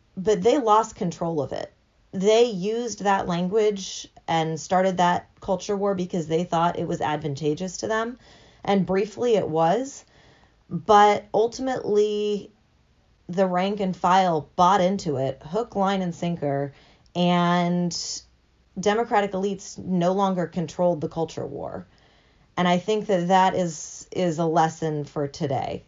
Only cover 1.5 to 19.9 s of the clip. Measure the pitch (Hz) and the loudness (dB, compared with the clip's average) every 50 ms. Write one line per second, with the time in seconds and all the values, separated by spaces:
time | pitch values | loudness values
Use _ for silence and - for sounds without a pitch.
1.5 | - - - - _ _ _ _ _ _ _ _ - 190 185 214 220 233 240 247 | -6 -8 -10 -12 _ _ _ _ _ _ _ _ -6 0 4 6 6 6 6 4
2.5 | 202 175 185 214 226 240 247 220 202 - 190 202 196 196 - 185 170 170 180 180 | 2 -2 -4 -4 -2 -4 -4 -6 -6 -2 0 0 0 0 0 -2 -2 -2 0 0
3.5 | 208 220 208 214 202 190 185 - - - - - _ - - - 165 165 160 160 | 2 2 2 2 0 -2 -6 -12 -12 -14 -14 -18 _ -12 -6 -2 0 0 0 -2
4.5 | 160 147 - - 190 185 185 190 180 185 175 175 175 - - _ _ - - 202 | -4 -6 -4 0 2 2 2 2 2 2 2 2 2 0 -4 _ _ -10 -6 -4
5.5 | 185 180 - - 202 196 202 202 196 180 180 180 202 175 151 151 160 170 180 - | -4 -4 -4 -4 -4 -2 0 -2 -2 -2 -4 -4 -4 -4 -2 0 0 -2 0 0
6.5 | 170 165 170 175 - - 170 160 170 - - 147 151 151 156 147 139 139 156 151 | 0 2 2 0 0 -2 -4 -4 -4 -2 -2 -2 -2 -4 -4 -6 -6 -2 -2 -2
7.5 | 151 175 185 180 - - - 208 220 220 226 240 247 - - - - - - - | -2 -2 -6 -8 -8 -8 -6 -4 -2 -2 -4 -6 -8 -12 -18 -20 -20 -20 -20 -20
8.5 | - _ - 196 202 196 170 - 190 190 214 208 - 220 240 247 220 180 - - | -20 _ -2 0 2 2 2 2 0 0 -2 -2 -4 -2 0 2 2 2 0 0
9.5 | 156 160 165 165 196 247 269 277 - - - _ _ _ - - _ _ _ _ | 0 2 2 2 2 0 -2 -6 -10 -18 -20 _ _ _ -20 -20 _ _ _ _
10.5 | _ _ _ - 180 151 - - 208 208 208 208 208 202 - - - 208 226 233 | _ _ _ -8 -8 -2 2 6 8 8 8 8 6 2 -2 -2 0 2 2 0
11.5 | - 254 262 262 247 - - - 208 208 208 214 208 208 208 208 208 196 - - | -2 -4 -4 -4 -4 -4 -2 0 2 2 2 2 0 -2 -2 -2 -2 -4 -6 -10
12.5 | _ _ _ _ _ _ _ _ _ _ _ _ _ _ _ - 175 196 190 185 | _ _ _ _ _ _ _ _ _ _ _ _ _ _ _ -6 -2 0 0 2
13.5 | 180 180 190 202 208 202 196 185 165 - - 175 185 196 185 175 165 151 143 - | 0 0 -2 -2 -2 -2 -2 -4 -2 0 2 4 4 6 4 4 2 0 -2 -2
14.5 | _ - 175 180 202 196 180 185 202 196 - 160 135 127 135 135 - - - 147 | _ 4 6 6 6 6 4 2 0 0 -2 -4 -2 -2 -2 -2 -4 -6 -8 -6
15.5 | 180 220 240 - - 202 190 196 196 190 185 175 165 - 180 175 170 - 151 143 | -4 -4 -4 -4 -2 0 0 0 0 0 -2 -4 -4 -4 -4 -4 -4 -4 -4 -2
16.5 | 139 139 143 139 - - _ _ _ _ _ _ - 175 180 175 175 175 175 175 | -2 -2 -4 -6 -8 -14 _ _ _ _ _ _ -2 0 2 2 2 2 2 2
17.5 | 175 175 175 175 175 175 175 170 - - - - - - - _ _ _ _ _ | 2 2 2 0 0 0 -2 -2 -4 -6 -8 -10 -12 -12 -14 _ _ _ _ _
18.5 | _ _ _ _ - 196 180 208 208 233 233 233 233 202 202 196 190 185 196 208 | _ _ _ _ -8 -2 0 0 2 0 0 0 0 0 0 0 -2 -2 -2 -4
19.5 | 190 190 - - - 196 - 180 | -4 -6 -10 -16 -16 -10 -6 -2